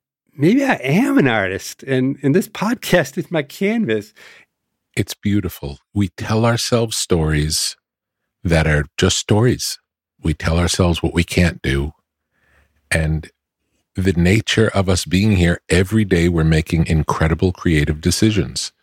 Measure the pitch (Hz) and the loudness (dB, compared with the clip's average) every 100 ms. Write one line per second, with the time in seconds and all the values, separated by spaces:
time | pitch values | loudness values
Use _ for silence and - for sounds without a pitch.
0 | _ _ _ - 156 262 269 - 131 175 | _ _ _ -2 2 2 2 0 0 2
1 | 277 277 135 110 95 95 - - 135 131 | 2 4 4 2 0 -4 -10 -14 -4 -2
2 | 131 139 139 170 220 - 202 247 - 180 | -2 -2 0 0 0 -4 -4 -4 0 0
3 | 139 180 - 165 139 - 196 233 160 110 | 0 -6 -6 -6 -6 -4 -4 -2 -2 -2
4 | 104 _ - - _ _ _ _ _ - | -4 _ -20 -20 _ _ _ _ _ -6
5 | 92 - 104 101 90 - 71 69 _ 101 | -6 -6 -2 -2 -2 -8 -12 -12 _ -4
6 | 98 - 101 110 117 117 - 117 113 - | -4 -6 -4 0 0 0 0 -2 -2 -4
7 | - 85 78 76 76 76 - - _ _ | -2 0 2 0 -2 -4 -6 -10 _ _
8 | _ _ _ _ - 82 78 73 73 - | _ _ _ _ 0 0 2 0 -2 -2
9 | 95 - - 104 123 - - - _ _ | 0 0 0 2 2 0 -4 -10 _ _
10 | _ _ 82 76 80 82 90 - 87 82 | _ _ -4 -4 -2 0 0 2 0 0
11 | 85 87 - - 87 - - 69 73 - | -2 -2 -2 0 0 0 -2 -2 -4 -8
12 | _ _ _ _ _ _ _ _ _ 80 | _ _ _ _ _ _ _ _ _ -2
13 | 78 78 - _ _ _ _ _ _ - | -2 -4 -6 _ _ _ _ _ _ -4
14 | 95 85 87 110 - - 107 98 92 90 | 0 2 2 2 2 0 2 2 0 -2
15 | 76 92 110 92 87 - - 90 92 110 | 0 0 2 4 2 0 0 0 2 0
16 | 98 85 87 85 80 80 - 82 78 78 | 2 2 2 2 2 2 2 0 0 0
17 | - - 80 80 92 - 92 76 73 76 | 0 0 0 2 -2 -2 0 2 0 -2
18 | 90 - 110 104 73 - - - | -2 2 2 2 -2 -6 -12 -14